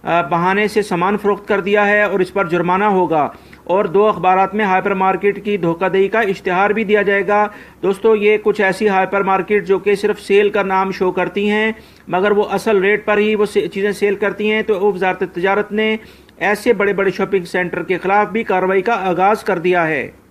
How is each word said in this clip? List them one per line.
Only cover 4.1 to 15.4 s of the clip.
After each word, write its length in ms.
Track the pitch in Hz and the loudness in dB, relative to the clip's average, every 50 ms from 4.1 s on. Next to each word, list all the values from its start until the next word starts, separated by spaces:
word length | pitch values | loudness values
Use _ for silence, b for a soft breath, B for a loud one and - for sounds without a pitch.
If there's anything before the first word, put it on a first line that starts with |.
| 202 175 170 185 185 185 190 185 190 | 2 2 2 2 4 4 2 0 0
में 100 | 214 220 | -2 0
हाइपर 280 | 196 185 190 185 202 196 | 2 0 0 0 0 -2
मार्केट 500 | 190 190 190 185 180 185 202 196 202 202 | 0 0 0 0 2 0 -2 -2 -2 -4
की 140 | 214 208 | -4 -4
धोखाधड़ी 500 | 196 170 170 165 170 190 185 175 190 196 | -2 0 -2 -2 0 -2 0 2 2 2
का 140 | 196 202 226 | 2 2 0
इश्तिहार 520 | 233 196 190 - - 196 180 180 196 208 208 | 0 0 -2 -4 -4 -2 0 2 2 2 2
भी 120 | 220 226 | 0 0
दिया 180 | 185 208 214 202 | 0 2 2 2
जाएगा। 500 | 185 202 196 190 175 202 208 208 208 208 B B B B B | 2 0 0 0 0 2 0 0 0 -4 B B B B B
दोस्तों, 340 | - 185 196 190 - 226 220 | -2 -2 -2 2 2 2 2
ये 220 | 214 208 208 214 | 4 4 2 2
कुछ 240 | 214 208 214 208 208 | 4 2 0 0 2
ऐसी 260 | 208 190 180 - 220 | 0 0 0 0 0
हाइपर 360 | 214 196 190 185 185 196 196 196 | 2 2 2 0 2 0 -2 0
मार्केट 400 | 190 190 190 180 165 208 208 175 | 2 0 0 0 0 0 -2 2
जो 160 | 180 196 185 | 0 0 0
कि 160 | 185 208 202 | 2 0 0
सिर्फ 220 | 196 214 208 208 | 0 0 -2 -4
सेल 320 | - - - 196 202 214 202 | -4 -2 2 2 4 4 4
का 140 | 208 208 196 | 2 0 -2
नाम 280 | 190 190 185 190 196 | 0 0 0 0 -2
शो 200 | 185 - 196 185 | -2 -2 -2 -2
करती 360 | 175 190 180 175 170 202 202 | 0 -2 -4 -2 -2 -2 -2
हैं, 280 | 208 208 214 220 220 220 B B B B B B B | 0 0 0 0 -2 -4 B B B B B B B
मगर 240 | 165 180 190 208 208 | -2 0 2 2 2
वो 100 | 202 208 | 2 0
असल 380 | - 190 196 - 226 220 196 | 0 -2 -4 0 2 2 2
रेट 240 | 185 196 208 208 208 | 4 2 0 0 0
पर 140 | - 208 208 | 0 0 2
ही 160 | 208 214 214 | 2 0 2
वो 100 | 202 208 | 0 -2
से-, 220 | 202 - 208 156 | 0 0 -2 -2
चीज़ें 260 | 175 - 196 196 208 196 | -2 -4 -4 -2 -2 -2
सेल 220 | - 208 208 202 | 0 -2 -2 0
करती 320 | 196 214 196 185 - 208 | 0 -2 -4 -2 -2 -2
हैं। 160 | 214 214 220 214 | -2 0 -2 0
तो 280 | 214 214 180 196 208 | -2 -2 0 0 0
वजारत 320 | 190 185 190 185 185 185 196 | 0 0 0 -2 0 -2 -6
तजारत 460 | 170 - 175 | -6 -4 -4